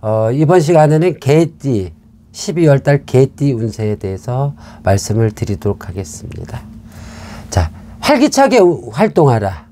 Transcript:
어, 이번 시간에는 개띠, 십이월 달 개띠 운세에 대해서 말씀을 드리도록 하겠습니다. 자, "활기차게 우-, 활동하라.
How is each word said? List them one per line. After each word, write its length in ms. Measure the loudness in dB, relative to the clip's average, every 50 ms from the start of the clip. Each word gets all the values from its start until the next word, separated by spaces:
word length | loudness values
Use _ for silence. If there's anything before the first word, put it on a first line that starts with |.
어, 300 | -2 -2 -2 0 0 0 0
이번 260 | 0 2 4 4 4
시간에는 600 | 4 4 4 4 6 6 4 2 2 0 -2 -2
개띠, 720 | 0 2 4 4 2 0 -2 -8 -4 -2 -2 -2 -4 -6 -12 _ _ _ -20 -20 _ _
십이월 480 | -16 -12 -10 -6 -2 2 4 4 4 2
달 260 | 2 0 0 0 -2
개띠 480 | 0 2 2 2 2 0 -4 -2 -2 -2
운세에 440 | -2 -4 -6 -4 -4 -4 -4 -4
대해서 580 | -4 -6 -8 -8 -8 -8 -6 -4 -4 -4 -4 -6 -10 -18 -20 -20 -6 -2
말씀을 480 | 0 0 0 0 -2 0 0 0 0
드리도록 560 | -2 -4 -6 -6 -6 -4 -4 -4 -4 -4 -8
하겠습니다. 760 | -12 -12 -12 -12 -12 -14 -16 -16 -14 -14 -14 -14 -12 -14 -14 -16 -16 -20 -20 -20 -20 -20 -20 -18 -18 -18 -18 -18 -18 -18 -18 -16 -4
자, 180 | -2 -2 -2 -2 -4 -14 -20 -20 -18 -8
"활기차게 600 | 0 0 2 2 2 2 4 2 2 4 4 4
우-, 300 | 4 4 2 0 -6 -12
활동하라. 760 | -2 -2 -2 0 2 2 2 4 2 2 0 -4 -6 -8 -18 _